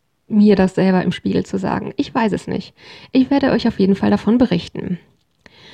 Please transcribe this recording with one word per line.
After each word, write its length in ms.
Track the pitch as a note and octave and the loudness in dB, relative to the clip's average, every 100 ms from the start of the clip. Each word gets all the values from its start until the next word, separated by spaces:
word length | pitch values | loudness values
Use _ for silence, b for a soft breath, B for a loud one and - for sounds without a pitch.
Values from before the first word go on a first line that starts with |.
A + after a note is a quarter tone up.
| _ _ - | _ _ -2
mir 280 | G#3 G#3 F#3+ | 2 4 4
das 200 | F#3+ - | 2 0
selber 280 | F#3+ F#3 | 0 2
im 80 | F3+ | 0
Spiegel 340 | E3+ G3 G3 F#3 | -4 -2 -4 -4
zu 120 | G3 | -6
sagen. 360 | - G3+ G3+ - | -4 -6 -6 -6
Ich 160 | C#4+ | -6
weiß 180 | B3+ A3 | -2 -2
es 140 | - - | -2 -6
nicht. 260 | - - _ B B B | -8 -10 _ B B B
Ich 180 | C4 B3+ | 0 2
werde 220 | C#4 C4+ | 2 2
euch 160 | A#3 A#3 | 0 0
auf 120 | - | 0
jeden 160 | F#3+ G3 | 0 2
Fall 160 | G#3 | 0
davon 260 | G#3 - A#3+ | 0 2 2
berichten. 640 | B3 F3 - - - F3 _ _ _ _ _ B B | 2 0 -6 -10 -8 -8 _ _ _ _ _ B B